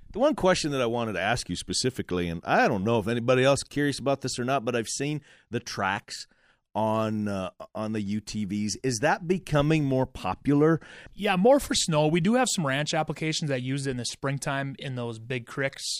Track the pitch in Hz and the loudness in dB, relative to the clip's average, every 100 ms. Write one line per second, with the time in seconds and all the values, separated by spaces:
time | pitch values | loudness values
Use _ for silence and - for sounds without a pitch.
0 | - 196 285 240 185 180 156 139 120 120 | -10 2 2 4 4 4 2 0 0 0
1 | 113 92 98 120 - 87 - 92 127 - | -2 0 0 0 -2 -6 -4 -2 -2 -2
2 | 98 90 87 85 - 170 240 107 101 117 | -4 -2 -2 -4 0 2 2 2 0 0
3 | 98 120 117 127 131 139 - 143 143 131 | 0 -2 2 4 4 2 0 -2 -2 -2
4 | 135 - 127 - 123 139 117 120 107 - | -2 -2 -4 -4 -2 -2 0 -2 -2 -4
5 | 143 151 - - - 117 - - 95 101 | -4 -6 -8 -20 -8 -8 -6 -4 -2 -2
6 | - - - _ _ _ _ 104 110 110 | -6 -16 -16 _ _ _ _ -2 0 0
7 | 110 107 104 98 92 - 78 - 110 110 | 0 -2 -2 -4 -6 -10 -14 -8 -6 -4
8 | 98 107 - 110 101 104 107 - 131 117 | -2 -4 -6 -6 -4 -2 -4 -2 -2 0
9 | 151 208 170 185 - 151 147 160 139 131 | 0 0 0 -2 2 2 4 2 2 0
10 | 127 - 92 92 - 143 156 160 - - | 0 -4 -6 -4 2 4 6 4 -2 -20
11 | - - 202 185 220 277 - 247 - 151 | -18 -4 0 4 6 6 4 -2 2 4
12 | 156 175 180 247 262 - 143 135 147 160 | 4 4 4 2 2 0 0 0 0 -2
13 | 156 151 160 156 151 131 127 139 135 127 | -2 -2 -2 -2 -2 -2 -2 -2 -2 -4
14 | 117 - 139 139 - 139 139 135 143 123 | -6 -6 -4 -4 -2 -4 -4 -8 -8 -6
15 | 120 113 113 131 117 - 135 - - - | -6 -8 -6 -8 -6 -4 -4 -4 -8 -8